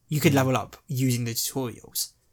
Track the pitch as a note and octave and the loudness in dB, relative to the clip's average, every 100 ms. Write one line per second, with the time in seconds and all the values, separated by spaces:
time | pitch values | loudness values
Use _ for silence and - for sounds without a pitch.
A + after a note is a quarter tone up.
0 | - D3+ E3 C#3 C3 B2+ G2+ - - B2+ | -4 2 4 4 4 0 -2 -12 -8 -2
1 | C3 B2 A#2+ A2+ - C#3 B2+ - - - | 0 0 -2 -4 -4 -4 -6 -8 -12 -8
2 | - _ _ | -8 _ _